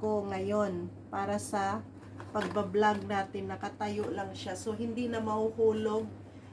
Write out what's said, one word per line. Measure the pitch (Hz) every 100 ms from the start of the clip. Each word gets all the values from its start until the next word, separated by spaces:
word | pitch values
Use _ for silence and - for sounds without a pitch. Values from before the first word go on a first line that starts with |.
ko | 214 208 202
ngayon | 190 196 208 202 175 175 - -
para | 196 196 208
sa | - 208 196 220 - - - - -
pagbablog | 214 202 214 196 202 214 208 196
natin. | 196 196 196 190
Nakatayo | 190 202 - 214 208 -
lang | 196 190
siya. | - 202 185
So, | 226
hindi | 214 233 226 233
na | 226
mahuhulog | 220 214 220 220 220 214 214 220 214 - - - -